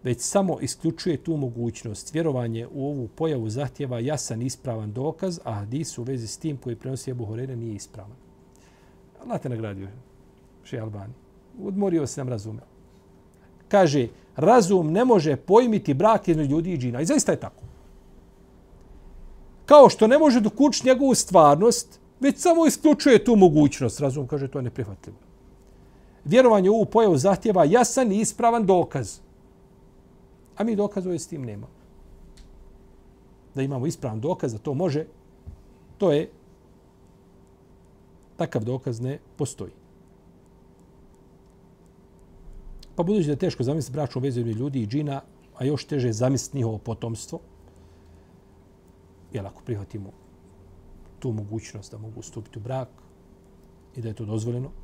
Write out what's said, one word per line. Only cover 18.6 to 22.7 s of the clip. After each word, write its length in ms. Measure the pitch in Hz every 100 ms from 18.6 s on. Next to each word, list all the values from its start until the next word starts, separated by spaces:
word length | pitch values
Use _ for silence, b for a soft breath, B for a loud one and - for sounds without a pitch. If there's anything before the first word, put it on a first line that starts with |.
| _ - - - - - - - - - -
Kao 220 | 294 240
što 180 | - 220
ne 120 | 277
može 220 | 311 240
dokučiti 480 | 208 - 277 - 254
njegovu 260 | 262 269
stvarnost, 840 | 220 - 180 147 147 226 - - - _ _
već 180 | 277 285
samo 280 | 359 330
isključuje 580 | 320